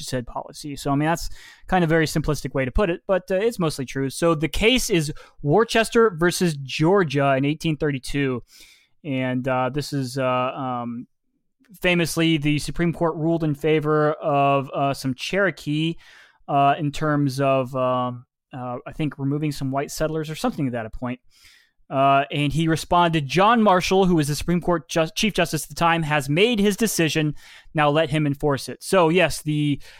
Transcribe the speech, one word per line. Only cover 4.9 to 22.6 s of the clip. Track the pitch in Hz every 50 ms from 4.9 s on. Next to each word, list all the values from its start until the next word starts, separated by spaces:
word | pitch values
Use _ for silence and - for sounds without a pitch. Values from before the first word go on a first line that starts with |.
is | 208 165 147 151 143 - - - _ -
Worcester | - 143 156 208 226 - - 226 220 - - 233 226 220 175 151
versus | 175 175 - - 185 170 151 139
Georgia | 139 123 - - 156 170 196 202 180 139 131 143 139 139 135
in | 131 139
eighteen | 143 156 - - 160 151 -
thirty-two. | 160 147 139 127 - - - 143 139 131 127 113 - - _ - - - - _ _ _ _ _ -
And, | 151 131 131 131 127 127 131 123 131
uh, | 127 127 127 127
this | 143 147 139 -
is, | 147 139 131 123 131 139
uh, | 131
um, | 127 127 127 127 131 - 156 135 127 123 120 120 120 117 120 - - _ _ _ _ _ _ _ _ _ _ _ _ 190 -
famously, | - 180 175 175 165 - - 165 165 165 160
the | 147 139 151 147 143
Supreme | - 156 - - 170 170
Court | 156 - 175 160 160
ruled | 165 147 165 165 160
in | 160 156 139
favor | - - 156 156 156 147 151 151 151 151 151
of, | 156 - - 160 143 143 139 139 139 139 131 139 -
uh, | 160 143 139
some | 135 - - 131 127
Cherokee, | - - - 190 196 202 180 143 - - 147 147 156 160 165 165 - - - - - - _ _ _ _
uh, | - 151 139 139 139 147 -
in | 151 143
terms | 143 - 156 151 147 147 143 135 127 139
of, | 139 135 135 135 127 123 139
um, | 131 127 127 127 123 123 123 123 123 127 _ _ _ _ _
uh, | 147 131 123 127 123 127 -
I | 147
think | - - 156 139 - -
removing | 139 139 143 151 156 151
some | 143 - 139 131
white | 135 139 147 -
settlers | - - 156 156 156 160 151 156
or | 156
something | - - 156 - - 143
to | 127
that | 120 117 113 110
point. | - - 127 123 127 - _ _ _ _ _ - _ _ _ _ _ _ _ -
Uh, | 156 135 139 139 139 139 143 -
and | 185 147 147 143
he | 143 156